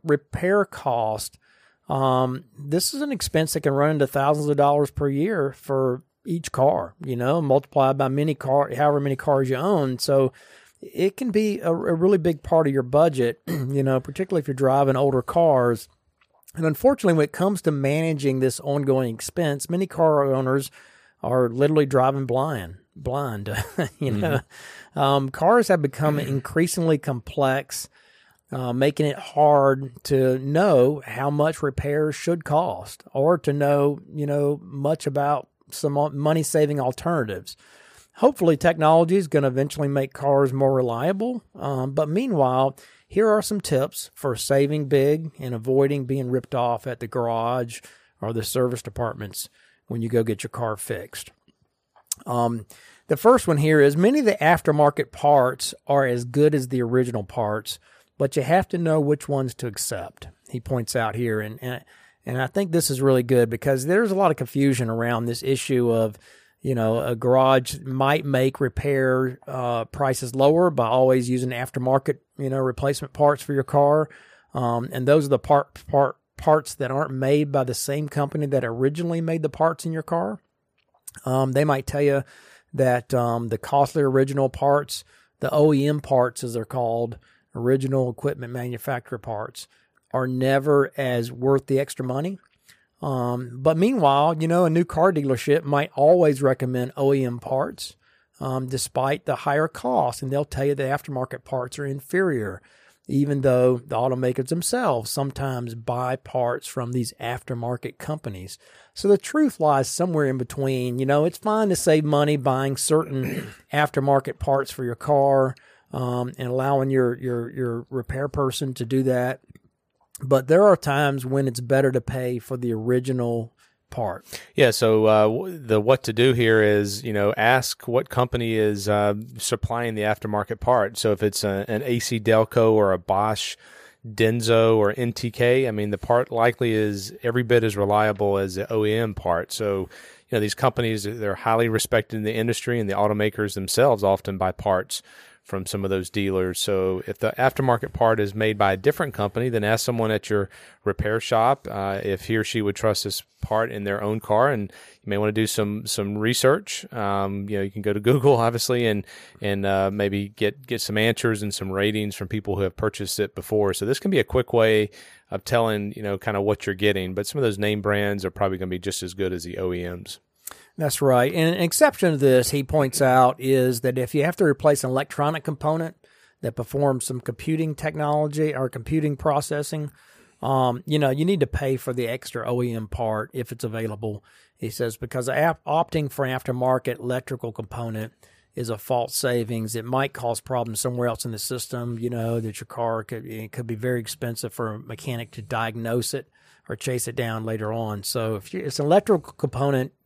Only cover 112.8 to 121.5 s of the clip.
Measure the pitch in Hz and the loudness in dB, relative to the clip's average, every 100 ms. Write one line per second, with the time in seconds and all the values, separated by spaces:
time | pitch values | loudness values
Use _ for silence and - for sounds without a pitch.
112.8 | - 156 160 135 131 - - - _ 147 | 0 0 0 -4 -4 -6 -10 -14 _ 0
113.8 | 151 - 139 139 - - - 135 135 - | 0 0 2 2 0 -6 0 0 0 -6
114.8 | 123 117 - 143 139 135 131 131 _ _ | -6 -6 0 2 4 4 2 -2 _ _
115.8 | _ - 127 123 123 - 127 127 135 139 | _ -6 -4 -4 -4 -6 -4 -2 0 0
116.8 | 135 135 123 123 127 120 117 - 123 117 | 2 2 2 0 -4 -6 -6 -6 -6 -6
117.8 | 120 131 120 135 139 147 135 - 139 127 | -8 -10 -8 -6 -4 -2 -2 -2 -6 -6
118.8 | 117 131 131 127 123 131 _ - _ _ | -2 0 2 2 0 -6 _ -20 _ _
119.8 | _ _ _ - 131 135 131 165 208 180 | _ _ _ -10 2 2 4 6 6 6
120.8 | - 139 143 139 127 139 135 | 2 0 0 0 -2 -2 0